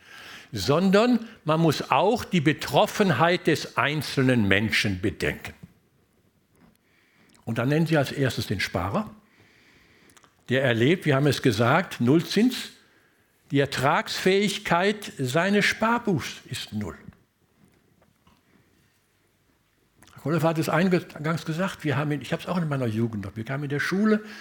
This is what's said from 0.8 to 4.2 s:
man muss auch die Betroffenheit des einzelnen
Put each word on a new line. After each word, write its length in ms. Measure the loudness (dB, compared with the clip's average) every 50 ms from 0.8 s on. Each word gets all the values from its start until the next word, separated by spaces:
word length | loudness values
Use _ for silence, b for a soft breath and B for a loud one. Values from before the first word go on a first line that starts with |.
| 4 4 4 6 6 4 4 2 B B B B -2
man 160 | 0 2 4
muss 300 | 4 2 2 0 0 2
auch 340 | 2 2 4 2 0 0 -2
die 160 | -2 -2 0
Betroffenheit 1040 | 2 0 0 -2 -2 0 2 2 2 2 2 0 2 2 2 2 2 2 2 2 0
des 300 | 0 0 0 -2 -6 -4
einzelnen 720 | -2 -2 -2 -2 -4 -4 -4 0 2